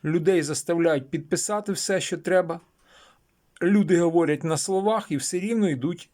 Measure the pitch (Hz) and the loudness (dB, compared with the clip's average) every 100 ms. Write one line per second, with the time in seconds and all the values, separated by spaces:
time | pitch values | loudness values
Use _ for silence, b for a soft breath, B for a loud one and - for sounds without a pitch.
0 | 151 170 160 180 147 147 - 170 170 147 | 0 0 2 2 0 -6 -2 2 2 0
1 | 131 165 147 170 - 208 208 190 - 190 | -2 -8 -4 -4 -2 -4 -4 -6 -2 -2
2 | - 165 175 185 170 170 _ _ b b | -2 -6 2 2 2 -6 _ _ b b
3 | b b _ _ _ _ 175 208 170 170 | b b _ _ _ _ 2 4 4 4
4 | 170 170 156 147 160 160 - 190 202 220 | 4 4 2 0 -2 -4 -2 0 0 -2
5 | - 143 - 180 202 233 196 135 131 170 | -2 -6 -4 -4 -2 0 0 0 -4 -8
6 | - | -16